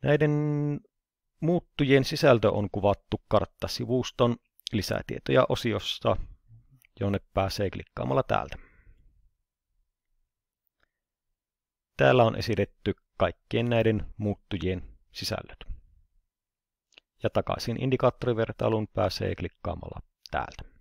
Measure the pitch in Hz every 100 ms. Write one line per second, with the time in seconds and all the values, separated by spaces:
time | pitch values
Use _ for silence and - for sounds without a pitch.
0 | 135 147 151 147 151 147 147 147 _ _
1 | _ _ _ _ 160 175 - - 143 135
2 | 131 151 147 120 101 101 101 101 98 98
3 | _ 107 _ 107 95 _ - - 117 127
4 | 123 - 120 117 _ _ - 110 90 -
5 | - - - 135 - 131 120 104 - -
6 | 113 107 - - _ - _ _ _ _
7 | 98 98 _ - 95 - 98 - - -
8 | 123 135 - - - - - _ _ -
9 | _ _ _ _ _ _ _ _ _ _
10 | _ _ _ _ _ _ _ _ _ _
11 | _ _ _ _ _ _ _ _ _ -
12 | 135 127 113 113 107 98 98 _ - 95
13 | _ _ 92 - _ 117 117 117 113 110
14 | - - 104 101 _ 95 87 92 - -
15 | _ - 98 - - - - - - _
16 | _ _ _ _ _ _ _ _ _ _
17 | _ _ 110 - - - - 117 135 127
18 | 127 - 127 113 113 113 113 110 107 -
19 | 98 - 98 90 87 _ - 85 78 -
20 | - _ - 73 - - - _